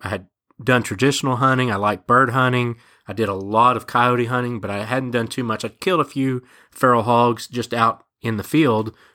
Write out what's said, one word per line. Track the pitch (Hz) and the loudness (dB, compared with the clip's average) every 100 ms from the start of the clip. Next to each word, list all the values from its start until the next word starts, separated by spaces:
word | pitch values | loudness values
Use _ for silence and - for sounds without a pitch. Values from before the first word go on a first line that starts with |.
I | 98 | -8
had | 98 92 _ _ - | -8 -10 _ _ -6
done | 117 123 | 0 0
traditional | 110 98 135 139 139 123 | 0 0 0 0 -2 0
hunting. | 135 131 127 | 0 0 0
I | 98 | 0
liked | 104 101 - | -2 -2 2
bird | 120 131 | 2 4
hunting. | 127 127 123 120 113 _ _ - | 2 2 0 -2 -6 _ _ -12
I | |
did | 107 107 | -4 -2
a | |
lot | 98 98 110 123 117 | -2 0 4 4 4
of | - | 0
coyote | 123 123 123 120 | 0 2 2 0
hunting, | 123 123 120 | -2 -4 -6
but | 98 | -6
I | 101 | -6
hadn't | 110 131 131 | -4 -4 -2
done | 120 113 | -4 -4
too | - 120 | -4 -6
much. | 110 | -6
I | 117 | -8
killed | - - 175 | -6 -2 0
a | 139 | 0
few | 139 135 127 - _ _ | -2 -2 -2 -8 _ _
feral | - 131 120 | 0 2 4
hogs | 110 120 120 117 - | 4 2 2 0 -6
just | 120 113 | -8 -6
out | 117 117 - _ _ | 0 0 0 _ _
in | 117 110 | -6 -6
the | |
field | - 147 151 110 110 - _ | 0 2 2 2 -2 -10 _